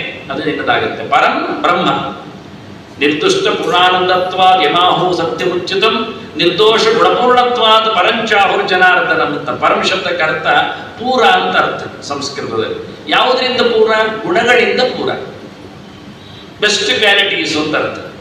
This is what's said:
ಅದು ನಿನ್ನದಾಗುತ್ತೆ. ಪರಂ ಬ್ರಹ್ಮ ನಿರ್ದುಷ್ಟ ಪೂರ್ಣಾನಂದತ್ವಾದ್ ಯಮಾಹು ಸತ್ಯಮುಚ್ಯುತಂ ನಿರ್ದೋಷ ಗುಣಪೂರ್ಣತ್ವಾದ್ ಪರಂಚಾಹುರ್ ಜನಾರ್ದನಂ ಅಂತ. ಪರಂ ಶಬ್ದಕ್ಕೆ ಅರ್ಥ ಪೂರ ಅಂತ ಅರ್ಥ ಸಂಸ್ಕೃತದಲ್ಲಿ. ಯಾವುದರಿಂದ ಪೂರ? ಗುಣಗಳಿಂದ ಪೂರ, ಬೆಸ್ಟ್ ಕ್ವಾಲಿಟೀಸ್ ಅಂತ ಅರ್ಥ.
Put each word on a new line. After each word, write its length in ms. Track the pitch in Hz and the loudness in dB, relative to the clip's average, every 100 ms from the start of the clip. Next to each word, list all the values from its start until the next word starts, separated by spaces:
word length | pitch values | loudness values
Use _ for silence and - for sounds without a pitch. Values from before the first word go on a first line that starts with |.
| - - - | -8 -12 -10
ಅದು 120 | 147 | -6
ನಿನ್ನದಾಗುತ್ತೆ. 600 | 151 - 123 113 107 - | -4 -4 0 0 0 -4
ಪರಂ 580 | - 143 - - - - | 0 2 2 0 -4 -2
ಬ್ರಹ್ಮ 540 | 185 180 147 - - - - - - - - - - - | 0 0 0 -2 -4 -10 -14 -16 -18 -18 -18 -18 -16 -2
ನಿರ್ದುಷ್ಟ 480 | 147 151 - 190 208 | 0 2 2 2 0
ಪೂರ್ಣಾನಂದತ್ವಾದ್ 1160 | 190 - 175 180 180 180 180 180 180 185 185 | -2 0 2 4 4 2 0 0 2 4 4
ಯಮಾಹು 540 | 165 165 180 175 180 170 | 4 2 2 2 0 0
ಸತ್ಯಮುಚ್ಯುತಂ 1040 | 165 - 180 175 - 190 214 220 - - - 151 | -2 -2 -2 -2 -2 0 2 0 -4 -8 -10 0
ನಿರ್ದೋಷ 440 | 170 165 220 220 | 0 4 4 4
ಗುಣಪೂರ್ಣತ್ವಾದ್ 1120 | 220 - 254 - 254 247 247 240 220 220 220 196 | 4 4 4 4 4 4 2 2 4 4 4 0
ಪರಂಚಾಹುರ್ 720 | 214 226 220 208 196 196 - | 0 0 0 2 2 2 0
ಜನಾರ್ದನಂ 720 | 180 180 180 165 160 147 143 | 4 4 4 2 0 -2 -4
ಅಂತ. 100 | - | -6
ಪರಂ 340 | - - 208 | -2 0 0
ಶಬ್ದಕ್ಕೆ 400 | - 185 180 170 | 0 -2 -2 -2
ಅರ್ಥ 240 | 156 165 175 143 - | -2 -2 0 2 0
ಪೂರ 500 | - - - 247 247 | -4 -12 -8 -2 2
ಅಂತ 340 | 214 370 - 180 | 4 4 2 0
ಅರ್ಥ 440 | - - - - | 0 -4 -10 -12
ಸಂಸ್ಕೃತದಲ್ಲಿ. 1120 | - 139 - - 123 113 - - - - - | -8 -6 -6 -8 -6 -4 -4 -6 -10 -12 -2
ಯಾವುದರಿಂದ 500 | 180 247 254 247 240 | 0 2 0 0 0
ಪೂರ? 300 | - 220 220 220 220 - 165 | 2 2 2 2 0 -4 -2
ಗುಣಗಳಿಂದ 560 | 185 240 247 208 - | 0 2 2 2 0
ಪೂರ, 300 | 254 - - - - - - - - - - - - - - - - - | -2 -2 -4 -6 -8 -14 -18 -18 -20 -20 -20 -20 -20 -20 -18 -18 -16 -2
ಬೆಸ್ಟ್ 380 | 208 208 - 247 | -2 0 -2 2
ಕ್ವಾಲಿಟೀಸ್ 580 | 208 202 202 170 151 156 | 2 2 0 -2 -2 -2
ಅಂತ 180 | - 135 | -2 -2
ಅರ್ಥ. 400 | 117 - - - | -4 -6 -12 -16